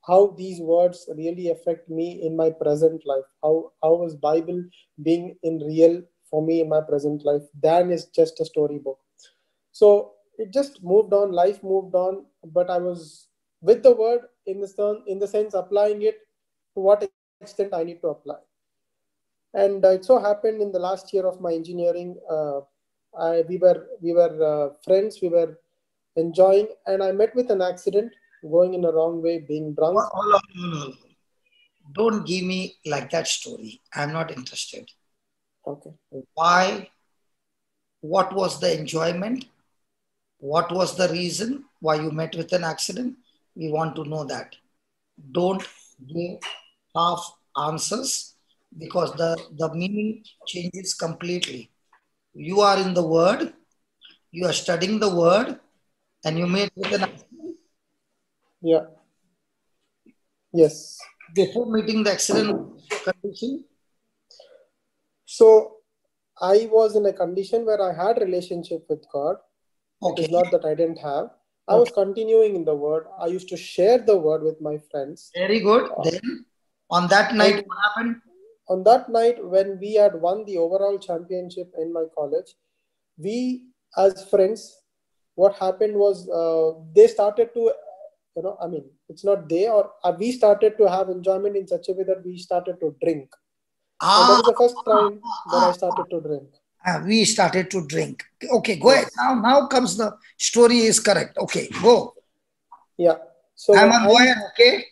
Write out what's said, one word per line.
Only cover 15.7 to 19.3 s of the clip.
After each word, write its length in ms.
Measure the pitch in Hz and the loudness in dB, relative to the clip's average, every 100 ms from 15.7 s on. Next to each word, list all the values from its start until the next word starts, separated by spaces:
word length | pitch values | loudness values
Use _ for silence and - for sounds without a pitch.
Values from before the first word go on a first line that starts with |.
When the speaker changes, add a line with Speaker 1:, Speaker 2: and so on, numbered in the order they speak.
| 202 208 208 | 0 0 0
Speaker 1:
it 160 | 214 214 _ _ _ _ _ | -4 -4 _ _ _ _ _
to 60 | - | -2
what 300 | 190 208 202 _ _ _ | 4 4 2 _ _ _
extent 340 | - - 202 | -20 -6 -6
I 80 | 185 | -4
need 180 | 170 170 | -8 -6
to 60 | 165 | -8
apply. 240 | 147 - - _ _ _ _ _ _ _ _ _ | -8 -12 -16 _ _ _ _ _ _ _ _ _